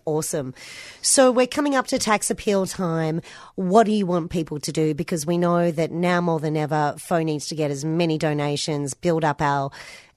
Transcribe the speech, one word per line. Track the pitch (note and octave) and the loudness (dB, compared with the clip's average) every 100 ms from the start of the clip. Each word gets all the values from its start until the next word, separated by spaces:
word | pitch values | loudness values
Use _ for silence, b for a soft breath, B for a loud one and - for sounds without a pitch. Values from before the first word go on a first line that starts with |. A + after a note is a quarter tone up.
| - | -4
awesome. | D#3 D#3+ E3 C3 - B B B B | -2 -2 -4 -6 -10 B B B B
So | - - C4 | 0 6 6
we're | A#3+ B3 | 6 2
coming | - D4 C#4 | 2 0 0
up | - | 0
to | C4 | -2
tax | - G#3 - | 2 0 0
appeal | G3 - G3 F#3 | -4 0 0 0
time. | - F#3 E3 D#3+ D#3+ B B B - | -2 -2 0 0 -2 B B B -4
What | F#3 G3+ G#3+ | 4 6 6
do | |
you | G#3+ F#3+ | 4 2
want | F3+ E3 | 0 -2
people | F#3 D#3+ D3+ | -4 -4 -6
to | - | -6
do? | D#3 D#3 | 0 0
Because | D3+ E3 E3+ D3 | 0 -2 -4 0
we | F3 | 2
know | F3 F3 F3 | 4 4 2
that | D#3 D#3+ | 2 -2
now | D#3+ F3 F3+ | 0 2 2
more | F3 D#3+ | 2 0
than | D#3 D#3 | 0 -2
ever, | D3+ D3+ D3 D3+ | 0 0 0 -2
Fo | - F3 | -2 0
needs | D#3+ D3+ - | 0 -2 -4
to | D#3 | -4
get | D3+ | -2
as | C#3+ | -2
many | D#3 D#3+ E3+ D#3 | -2 0 2 2
donations, | D#3+ D3 D3 C#3+ - D3 C#3+ | 0 0 -2 -2 -2 -4 -4
build | C3 F3 D#3+ D#3 | -4 0 2 0
up | D3 | 0
our, | D3 C#3+ C#3 B B B B | 0 0 -2 B B B B